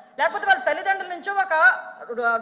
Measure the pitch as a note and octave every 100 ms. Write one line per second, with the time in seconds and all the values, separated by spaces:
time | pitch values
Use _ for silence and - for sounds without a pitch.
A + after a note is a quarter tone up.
0 | - - D#4+ G4+ G4+ F4 D4+ D#4 F#4+ G4
1 | F4+ F4 G4 G4+ F#4+ D#4+ F4+ - - -
2 | A3+ A#3 A#3 A3+